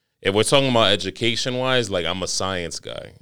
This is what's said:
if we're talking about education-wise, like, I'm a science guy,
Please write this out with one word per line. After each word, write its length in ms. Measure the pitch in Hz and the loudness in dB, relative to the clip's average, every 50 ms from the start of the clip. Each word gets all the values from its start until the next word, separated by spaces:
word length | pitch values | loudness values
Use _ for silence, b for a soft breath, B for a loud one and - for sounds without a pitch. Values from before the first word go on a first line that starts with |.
| _ _ _ _ - | _ _ _ _ -2
if 120 | - 98 | 0 2
we're 80 | 104 110 | 2 2
talking 260 | - - 139 135 135 | 4 4 2 4 4
about 200 | 123 117 110 95 | 4 4 6 4
education-wise, 1000 | 101 104 90 95 92 - 117 117 117 110 - 135 127 127 127 131 131 127 120 98 | 4 2 0 -6 -6 -2 -2 -2 0 0 -4 -4 -4 -2 -2 0 0 0 0 0
like, 160 | 98 90 85 | -2 -2 -2
I'm 160 | 80 90 92 90 | -2 -4 -4 -4
a 60 | 85 | -4
science 520 | - - 98 95 95 90 87 82 76 - | -4 -2 -2 -2 -2 -4 -6 -6 -8 -10
guy, 320 | - - 58 - - - - - | -12 -12 -12 -12 -14 -14 -18 -20